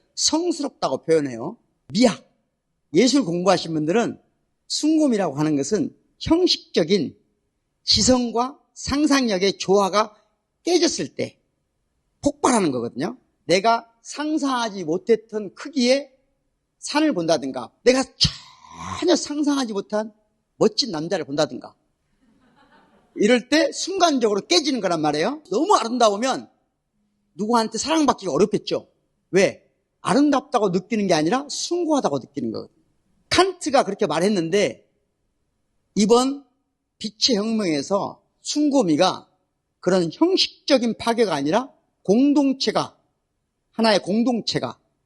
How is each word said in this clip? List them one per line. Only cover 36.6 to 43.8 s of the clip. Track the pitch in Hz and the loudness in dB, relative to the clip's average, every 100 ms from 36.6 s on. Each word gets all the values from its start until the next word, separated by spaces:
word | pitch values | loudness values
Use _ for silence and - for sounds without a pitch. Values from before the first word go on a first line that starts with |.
| _ _ _ - | _ _ _ -12
빛의 | 220 - - 196 | -12 -4 0 0
혁명에서 | 220 220 185 147 135 196 143 - _ _ | 0 -2 0 -2 -2 -2 -4 -10 _ _
숭고미가 | - 294 302 269 180 151 180 127 - _ _ _ _ _ | -6 -2 2 2 2 2 2 0 -12 _ _ _ _ _
그런 | 180 185 165 | 0 0 0
형식적인 | - 339 370 - - - 262 233 - | 0 2 2 -2 -4 0 2 2 -2
파괴가 | 233 233 208 | -2 0 0
아니라 | 147 143 208 269 _ _ _ | 0 0 -2 -2 _ _ _
공동체가, | - 220 285 294 277 262 214 170 135 _ _ _ _ _ _ _ _ | 0 2 4 4 2 0 -2 -2 -4 _ _ _ _ _ _ _ _
하나의 | - | 0